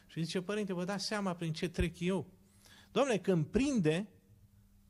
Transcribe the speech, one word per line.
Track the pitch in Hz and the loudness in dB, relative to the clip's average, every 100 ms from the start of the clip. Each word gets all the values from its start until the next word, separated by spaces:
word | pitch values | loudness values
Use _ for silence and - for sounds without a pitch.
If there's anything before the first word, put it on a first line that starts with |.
| - | -14
și | 156 | -6
zice: | 165 190 | -4 -4
„Părinte, | 185 208 202 | -2 -4 -2
vă | 175 | -4
dați | 180 202 208 | -4 -4 -4
seama | 214 196 | -2 -2
prin | 175 170 | -2 -4
ce | 156 175 | -4 -4
trec | 175 180 175 | 0 -2 0
eu?” | 175 190 - - - - - - - | -2 -2 -4 -14 -20 -20 -20 -20 -4
Doamne, | 214 277 202 | 0 2 2
când | 196 175 147 | 2 2 2
prinde, | 208 285 247 151 165 220 - _ - - - - - | 2 2 4 4 2 -2 -12 _ -20 -20 -20 -20 -20